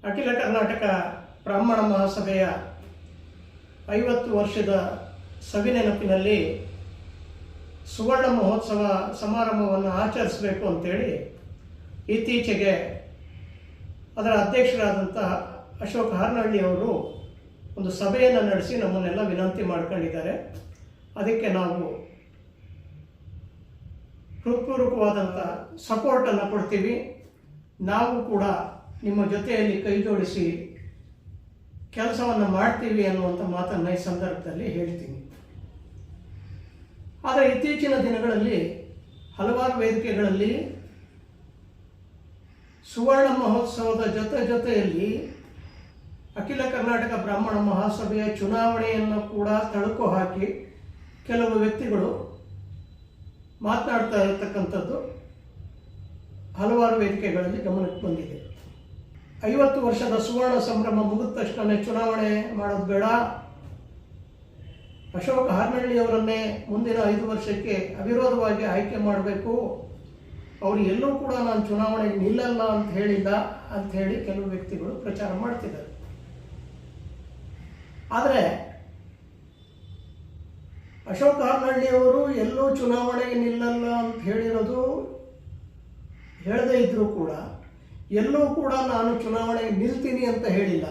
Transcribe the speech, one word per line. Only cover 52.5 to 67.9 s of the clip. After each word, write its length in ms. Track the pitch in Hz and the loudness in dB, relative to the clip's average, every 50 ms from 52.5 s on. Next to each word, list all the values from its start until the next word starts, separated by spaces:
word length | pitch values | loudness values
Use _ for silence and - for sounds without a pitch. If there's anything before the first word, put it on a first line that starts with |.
| - - - - - - - - - - - - - - - - - - - - - - | -16 -16 -16 -16 -16 -18 -18 -20 -20 -20 -20 -20 -20 -20 -20 -20 -20 -20 -20 -20 -16 -6
ಮಾತನಾಡ್ತಾ 600 | 226 208 233 240 - 269 247 233 220 - 220 202 190 | -2 0 0 0 0 0 2 2 2 2 4 4 4
ಇರತಕ್ಕಂಥದ್ದು 1000 | 196 196 - 202 190 - 202 180 165 - 180 - - - - - - - - - - - - - - - - - - - - - - - - - - - - - - - - - - - - | 4 2 0 -4 -4 -2 -2 -2 0 -2 -4 -2 -2 -4 -4 -6 -8 -12 -14 -16 -18 -20 -20 -20 -20 -20 -18 -18 -18 -18 -18 -20 -20 -18 -18 -18 -18 -18 -18 -20 -18 -18 -18 -16 -14 -6 -2
ಹಲವಾರು 380 | 196 220 233 240 233 226 226 | 0 2 4 6 6 6 4
ವೇದಿಕೆಗಳಲ್ಲಿ 600 | 226 208 196 196 - 208 190 165 180 180 180 208 - | 4 2 2 0 0 -2 0 0 0 0 -2 -2 -4
ಗಮನಕ್ಕೆ 480 | - 190 185 190 185 170 - - - | -2 -2 0 0 0 -2 -4 -4 -4
ಬಂದಿದೆ. 460 | 180 165 160 143 - - - - - - - - - - - - - - - - - - - - - - - - | -4 -4 -4 -6 -8 -12 -12 -14 -16 -16 -18 -18 -20 -20 -20 -20 -20 -20 -20 -20 -20 -20 -20 -20 -20 -16 -4 -2
ಐವತ್ತು 360 | 220 240 277 277 269 269 269 | 0 4 6 6 6 6 2
ವರ್ಷದ 360 | 240 233 214 - 247 226 214 220 | 2 2 2 2 0 0 0 0
ಸುವರ್ಣ 420 | - - 240 247 254 247 247 - | 0 0 0 2 2 4 4 2
ಸಂಭ್ರಮ 360 | - 247 226 214 214 214 214 | 2 2 0 0 0 2 2
ಮುಗಿದ 480 | 214 214 202 208 - - - - 233 220 | 2 2 2 2 0 0 -2 -2 -2 -4
ತಕ್ಷಣವೇ 400 | - - - 214 208 208 202 208 | -4 -2 -2 2 2 2 2 2
ಚುನಾವಣೆ 720 | 240 220 220 233 226 226 226 214 214 208 214 214 240 233 | 0 0 0 2 2 2 2 2 2 2 0 0 -2 -4
ಮಾಡೋದು 320 | 208 202 202 202 190 180 | -4 -2 -2 -2 -2 0
ಬೇಡ, 180 | 185 196 196 165 165 175 - - - - - - - - - - - - - - - - - - - - - - - - - - - - - - - - - - - - - - - - | 2 2 2 4 4 4 2 2 0 -4 -10 -12 -16 -18 -18 -16 -16 -16 -16 -18 -20 -20 -20 -20 -20 -20 -20 -20 -20 -20 -20 -20 -20 -20 -20 -20 -20 -20 -20 -20 -20 -20 -20 -18 -10 -8
ಅಶೋಕ್ 360 | 180 - 269 254 254 - - | -4 0 2 2 2 4 2
ಹಾರ್ನಹಳ್ಳಿ 480 | 185 190 247 240 247 247 254 247 240 233 | 2 2 2 2 0 0 0 2 2 4
ಅವರನ್ನೇ 680 | 226 226 226 220 220 220 220 220 220 214 - - - - | 4 4 2 2 2 2 0 0 -2 -4 -4 -6 -6 -4
ಮುಂದಿನ 280 | 208 220 233 233 220 226 214 | -2 0 0 2 2 2 4
ಐದು 240 | 202 214 208 - 220 | 4 2 2 0 -2
ವರ್ಷಕ್ಕೆ 640 | 220 - - 208 196 - - 226 202 185 185 - | -4 -4 -2 -2 -4 -2 0 -2 -2 -2 -2 -4